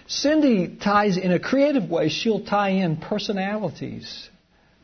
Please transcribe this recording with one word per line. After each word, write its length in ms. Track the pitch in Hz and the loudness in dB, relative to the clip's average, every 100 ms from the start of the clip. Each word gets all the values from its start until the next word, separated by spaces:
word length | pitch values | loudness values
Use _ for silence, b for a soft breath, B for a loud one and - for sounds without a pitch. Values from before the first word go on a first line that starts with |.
| B | B
Cindy 680 | - 277 311 285 208 165 - | -2 2 4 4 4 0 -2
ties, 400 | 202 202 208 180 | 0 2 2 2
in 140 | 185 | 2
a 80 | 180 | 0
creative 500 | - 269 285 277 170 | 2 2 4 2 0
way, 200 | 165 156 | 0 0
she'll 360 | - 226 208 | 0 0 -2
tie 260 | 220 208 202 | 0 0 2
in 260 | 190 180 156 | 2 0 -2
personalities, 1300 | - 214 - 190 196 214 185 - 127 113 113 - - _ _ b b b | -4 -4 -4 -4 -4 -4 -6 -8 -10 -10 -14 -16 -20 _ _ b b b